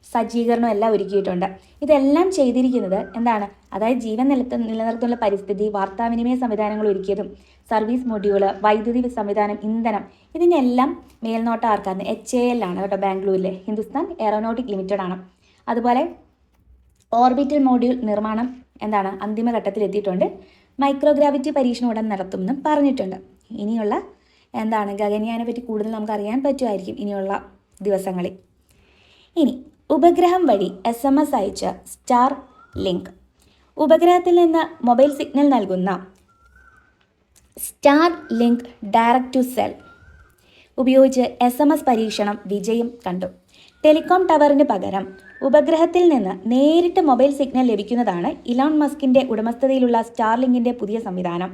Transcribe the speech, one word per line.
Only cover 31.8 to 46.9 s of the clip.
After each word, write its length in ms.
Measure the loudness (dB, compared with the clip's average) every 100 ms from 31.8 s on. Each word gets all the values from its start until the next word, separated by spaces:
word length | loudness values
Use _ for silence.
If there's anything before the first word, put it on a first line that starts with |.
| -18
സ്റ്റാർ 380 | -20 0 2 2 0 -12 _ _ -6
ലിങ്ക്. 240 | -4 -4 -8 -20 _ _ _ _ _ -2
ഉപഗ്രഹത്തിൽ 580 | 4 6 6 4 4 4
നിന്ന് 220 | 6 4 -2 -2 2
മൊബൈൽ 240 | 4 4 2
സിഗ്നൽ 280 | -4 2 4
നൽകുന്ന 360 | 4 0 -2 -2 -4 -8 _ _ _ _ _ _ _ _ _ _ _ _ _ _ -14 -14
സ്റ്റാർ 420 | _ 4 4 2 0 -6 0
ലിങ്ക് 260 | 2 2 -4 -16 0
ഡയറക്ട് 380 | 2 4 2 2
ടു 80 | -2 -2
സെൽ 180 | -2 -4 -6 -20 -20 -20 -20 _ _ _ _ _ -2
ഉപയോഗിച്ച് 460 | 4 6 6 4 -2 0 0
എസ് 160 | 2
എം 60 | 2
എസ് 120 | 2 2
പരീക്ഷണം 480 | 0 0 -2 -4 -4 -6
വിജയം 360 | -6 -2 -2 -4 -6 -8
കണ്ടു. 220 | -6 -8 -12 _ _ _ _
ടെലികോം 380 | 4 4 4 2 4
ടവറിന് 360 | 4 6 6 2
പകരം 320 | 0 -4 -6 -8 -16 -20 -4 4
ഉപഗ്രഹത്തിൽ 560 | 4 4 2 2 4 4
നിന്ന് 180 | 4 0 -6 -2
നേരിട്ട് 480 | 2 4 4 2